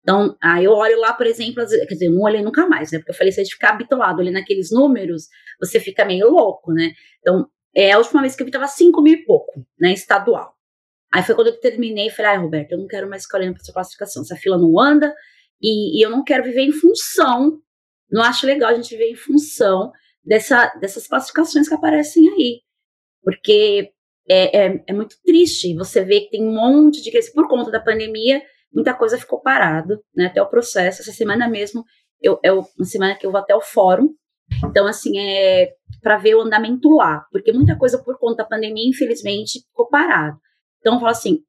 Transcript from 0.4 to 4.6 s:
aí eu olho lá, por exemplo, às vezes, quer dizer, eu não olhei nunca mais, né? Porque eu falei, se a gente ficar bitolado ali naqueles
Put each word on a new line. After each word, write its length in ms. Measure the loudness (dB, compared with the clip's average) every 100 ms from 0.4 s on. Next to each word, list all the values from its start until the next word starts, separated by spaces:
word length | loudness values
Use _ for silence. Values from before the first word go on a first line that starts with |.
aí 220 | -2 2
eu 80 | 4
olho 260 | 4 2 2
lá, 120 | 0
por 140 | -2 -4
exemplo, 360 | -2 -6 -8
às 80 | -2
vezes, 160 | -2 -2
quer 80 |
dizer, 120 | -4 0
eu 60 |
não 100 | 2
olhei 200 | 0 0
nunca 240 | -2 -2 0
mais, 240 | -2 -4
né? 60 | -10
Porque 120 | -10
eu 40 | -2
falei, 160 | -2
se 80 | 0
a 40 |
gente 100 | -6
ficar 180 | -2 -2
bitolado 480 | -2 -4 -2 -2 -2
ali 100 | -4
naqueles 400 | -4 -4 -6